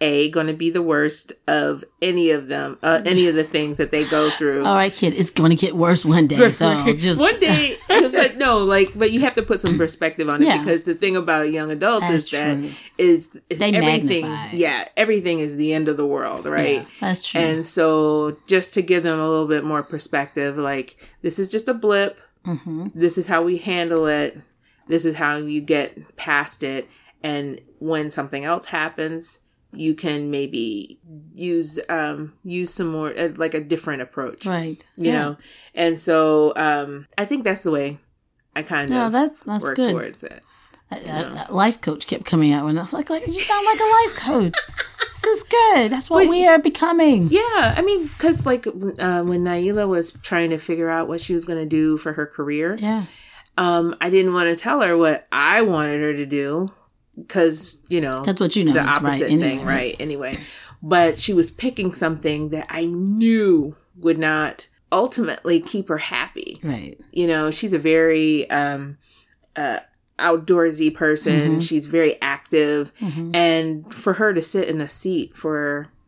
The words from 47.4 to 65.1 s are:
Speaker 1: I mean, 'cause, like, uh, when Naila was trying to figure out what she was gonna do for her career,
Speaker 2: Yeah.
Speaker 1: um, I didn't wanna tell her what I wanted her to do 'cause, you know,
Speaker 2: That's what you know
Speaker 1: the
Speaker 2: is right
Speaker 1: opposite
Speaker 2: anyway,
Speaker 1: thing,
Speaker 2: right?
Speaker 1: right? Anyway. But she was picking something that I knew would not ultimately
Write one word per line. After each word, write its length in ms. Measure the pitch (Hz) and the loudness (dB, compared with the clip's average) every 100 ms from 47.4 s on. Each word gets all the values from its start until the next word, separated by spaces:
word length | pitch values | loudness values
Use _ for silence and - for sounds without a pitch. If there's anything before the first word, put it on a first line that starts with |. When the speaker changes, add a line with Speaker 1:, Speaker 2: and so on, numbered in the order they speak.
| 466 415 226 - | 2 2 2 2
Speaker 1:
I 40 | |
mean, 280 | 381 392 302 - | 0 0 -2 0
'cause, 280 | 320 - 269 | 0 2 0
like, 220 | 247 233 | -2 -2
uh, 560 | 185 196 - 185 175 | -6 -6 -4 -2 0
when 220 | 175 175 175 | 0 0 0
Naila 420 | 175 185 208 202 | 0 0 0 0
was 240 | 175 165 - | 0 -2 -8
trying 280 | - 175 165 | -4 -2 0
to 80 | 160 | -2
figure 320 | - 165 165 | -4 -2 -2
out 180 | 165 165 | -2 -4
what 140 | 165 | -6
she 120 | - | -4
was 120 | 170 175 | -4 -4
gonna 200 | 165 156 | -6 -2
do 300 | 156 156 151 | 0 2 0
for 140 | 156 | -4
her 140 | 151 151 | -6 -8
career, 520 | - 143 147 165 214 | -6 -6 -2 -4 -4
Speaker 2:
Yeah. 280 | 208 220 180 - - - _ - | -4 -4 -6 -12 -20 -20 _ -2
Speaker 1:
um, 380 | 180 170 170 - | 2 2 0 -2
I 80 | 175 | 2
didn't 240 | 190 185 | 2 4
wanna 240 | 180 170 165 | 2 0 0
tell 240 | 226 285 | -2 0
her 160 | 190 170 | 2 4
what 280 | 160 139 - | 4 2 -2
I 300 | 135 147 208 | 0 2 4
wanted 400 | 220 160 151 147 | 2 0 0 -2
her 120 | 151 | -2
to 120 | 143 139 | -4 -4
do 420 | 143 139 156 190 - _ _ _ - - | -4 -2 -4 -6 -8 _ _ _ -20 -6
'cause, 480 | 190 165 156 - - - | 2 2 2 -10 -16 -4
you 140 | 175 | -2
know, 220 | 143 131 135 | -2 -4 -2
Speaker 2:
That's 160 | 185 | 0
what 160 | 185 214 | 0 2
you 80 | 165 | 2
know 80 | |
Speaker 1:
the 80 | 147 | 2
Speaker 2:
is 40 | 143 | 2
right 100 | 143 | 2
Speaker 1:
opposite 320 | 143 139 135 | 2 0 2
Speaker 2:
anyway, 100 | 156 135 | 2 2
Speaker 1:
thing, 100 | 131 | -2
Speaker 2:
right? 60 | 131 | -2
Speaker 1:
right? 300 | 135 127 - | -2 -4 -6
Anyway. 400 | 151 143 131 131 - - - - | -8 -8 -8 -10 -14 -20 -20 -12
But 360 | 156 180 170 - | 0 4 4 2
she 160 | - | 0
was 180 | 180 170 | 2 0
picking 420 | - 254 247 185 | 0 -6 -2 -4
something 560 | - 165 156 160 151 151 | -2 -4 -2 -2 -2 -4
that 180 | 156 - | -8 -8
I 140 | 165 | -4
knew 920 | 170 175 196 214 226 226 202 165 143 - _ 180 | -4 -2 -2 2 4 4 4 4 2 -6 _ -4
would 240 | 170 156 | 0 2
not 480 | 156 156 151 - - _ - | 2 0 -2 -6 -18 _ -2
ultimately 720 | 180 254 | 0 0